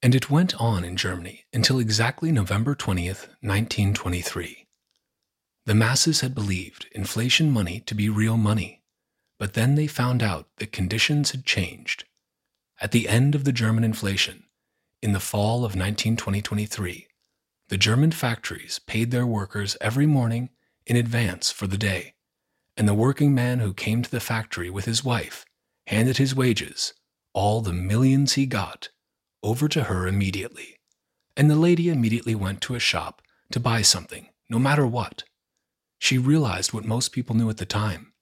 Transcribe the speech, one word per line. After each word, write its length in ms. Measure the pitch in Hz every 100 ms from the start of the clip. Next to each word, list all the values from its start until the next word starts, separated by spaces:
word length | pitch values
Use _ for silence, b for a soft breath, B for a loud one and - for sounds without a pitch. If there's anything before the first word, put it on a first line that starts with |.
And 120 | 127
it 160 | 127 -
went 240 | 143 180 -
on 240 | 117 104
in 120 | 87 92
Germany 500 | - 90 85 - _
until 260 | 120 110 131
exactly 520 | 113 104 117 - 165
November 440 | 147 95 101 120
twentieth, 540 | 143 - 92 87 95 - _
nineteen 540 | 104 101 113 - 101
twenty-three. 720 | 101 - 90 90 - 85 - _ _ _ _ _ _ _ _ _ _ -
The 80 |
masses 460 | 107 110 135 - 151
had 140 | 131
believed 540 | 127 104 92 - - -
inflation 580 | - 95 - 120 - 160
money 300 | 127 90 87
to 140 | -
be 140 | 107 104
real 280 | 107 110 113
money, 460 | 107 107 92 - _ _ _ _ _ _
but 140 | 104
then 220 | - 117
they 120 | 147 151
found 360 | - 123 123
out 260 | 113 82 - _
that 160 | 107
conditions 600 | - 90 110 - 151 143
had 120 | 131
changed. 600 | - - 80 - - - - _ _ _ _ _ _ _
At 120 | 110
the 160 | 120 110
end 260 | 110 135
of 100 | 147
the 80 | 139
German 320 | 123 110 113
inflation, 600 | 113 107 101 98 - - _ _ _ _ _ _
in 100 | 113
the 80 | 101
fall 460 | - 107 104 120 120
of 100 | 95
nineteen 400 | 95 107 110 113
twenty 240 | - 101
twenty-three, 680 | 107 104 104 - 92 87 - _ _ _ _ _ _
the 80 | 95
German 340 | 104 113 156
factories 680 | 160 127 117 - - - -
paid 320 | - 110 117
their 160 | 123 123
workers 500 | 110 98 104 101 -
every 240 | 113 120 151
morning 420 | 143 117 117 127 _ _ _ -
in 100 | 123
advance 560 | 117 117 113 87 -
for 140 | - 101
the 120 | 95
day, 360 | 107 92 - _ _ _ _ _ _
and 140 | - 104
the 60 |
working 400 | 101 120 139 147
man 240 | 135 123 123
who 160 | 110
came 280 | 92 - 113
to 80 | 120
the 80 | 123
factory 520 | - 113 107 - 87
with 160 | 95 95
his 180 | 113
wife 400 | 135 117 - - - _ _ _ -
handed 280 | 104 120 127
his 180 | 135
wages, 600 | 131 127 107 - - - - _ _ _
all 260 | - 101 113
the 120 | 107
millions 600 | 87 92 107 131 135 139
he 140 | - 135
got, 420 | 117 92 - - _ _ _ _ _
over 260 | 110 120 151
to 160 | 151
her 220 | 117 95 90
immediately. 720 | 98 98 92 92 - - - _ _ _ _ _ -
And 140 | 147
the 60 | 151
lady 320 | 170 175 170
immediately 460 | 156 113 117 117
went 260 | 110 95 98
to 120 | -
a 60 | 123
shop 420 | - - 76 - _ _ _
to 80 | -
buy 220 | 120 113
something, 460 | 104 92 82 - - _ _
no 100 | 113
matter 280 | 135 147 135
what. 380 | 120 104 - - _ _ _ _ _ _ _
She 200 | - 131
realized 540 | 127 156 139 90 90
what 120 | 113
most 280 | 107 113 127
people 240 | - 120 113
knew 120 | 113
at 80 | 110
the 80 | -
time 460 | 101 107 82 - _